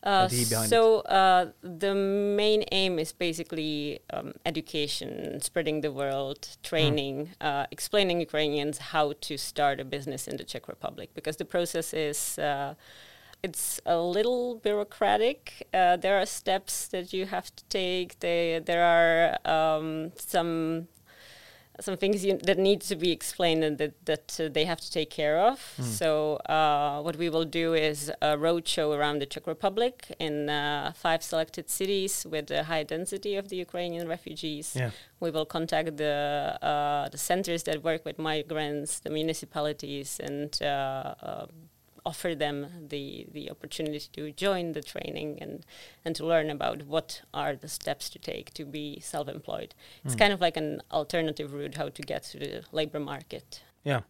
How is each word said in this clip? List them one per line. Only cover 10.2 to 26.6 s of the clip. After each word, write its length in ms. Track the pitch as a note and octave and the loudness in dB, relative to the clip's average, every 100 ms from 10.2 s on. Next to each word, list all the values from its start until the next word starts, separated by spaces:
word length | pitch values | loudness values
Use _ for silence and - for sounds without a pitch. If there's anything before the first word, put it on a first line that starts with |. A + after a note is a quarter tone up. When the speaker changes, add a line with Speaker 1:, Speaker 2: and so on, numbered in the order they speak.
| - | -6
Speaker 1:
in 60 | C#3 | -8
the 40 | - | -8
Czech 140 | - - - | -10 -10 -8
Republic, 320 | - - - - | -8 -8 -12 -8
because 200 | D#3 D#3 | -8 -6
the 60 | - F3 | -2 0
process 320 | F3 E3 E3 D#3+ D3+ | 0 -2 -2 -2 -2
is, 100 | D3 - - D3 | -2 -4 -2 -2
uh, 240 | C#3 C#3 D#3+ - - - - - - F#3 | 0 -4 -8 -16 -20 -20 -20 -20 -8 -6
it's 340 | E3 - - - | -4 -4 -4 2
a 120 | E3+ F3 F3+ | 2 4 2
little 280 | A3+ B3 B3 A#3 G#3+ | 2 2 0 -2 0
bureaucratic. 720 | G#3 G#3 - G3+ G#3 A3+ D4 - - - | 0 -2 2 4 6 4 0 -10 -16 -2
Uh, 240 | F#3 F3+ F3+ | 4 6 6
there 120 | F#3 G3 | 4 4
are 40 | F#3+ - | 2 -2
steps 320 | - F#3+ F#3+ - - | 0 0 0 -6 -4
that 140 | F#3+ F3+ F#3+ | -6 -4 -4
you 80 | F#3 F#3+ | -2 -4
have 120 | - - | -6 -18
to 60 | - G3+ | -4 -2
take. 300 | F#3 F#3 F3+ - F3 | 0 0 -2 -4 0
They, 360 | E3+ E3+ E3 D#3+ | 2 2 0 2
there 140 | E3+ F3 E3+ | 6 8 8
are, 180 | E3 E3 E3+ - - D#3+ | 8 8 6 4 2 4
um, 580 | D#3+ D#3 D#3+ D#3 D#3+ - | 4 2 0 -4 -6 -8
some, 720 | - F#3+ E3+ E3 D#3+ E3 E3+ _ _ - - - - - _ - | -2 0 2 0 0 -2 -6 _ _ -20 -20 -20 -20 -20 _ -12
some 160 | - F#3 | -6 0
things 260 | G3 G#3 | 2 2
you, 140 | F#3+ F#3+ F3+ | 2 2 4
that 80 | F3+ F#3+ | 4 6
need 100 | G3+ - | 4 2
to 40 | F#3+ | -2
be 160 | F3 | 0
explained 500 | D#3+ - - F3 D#3+ D#3 | 0 -4 2 4 4 2
and 100 | C#3+ | 2
that, 120 | D3+ C#3+ - | -2 -4 -4
that, 220 | D3+ - - | -4 -4 -6
uh, 80 | D#3+ C#3+ | -2 2
they 80 | D#3+ | 0
have 80 | E3 | 0
to 100 | - F3 | -4 -4
take 120 | D#3 | -4
care 280 | - D3+ D#3 G#3 | 0 2 4 4
of. 80 | C4+ - - | 2 -10 -8
Speaker 2:
Hmm. 80 | B2 A2 | -4 0
Speaker 1:
So, 100 | D#3+ D3+ D3+ D3+ - | 2 2 2 -2 0
uh, 440 | D#3 | 4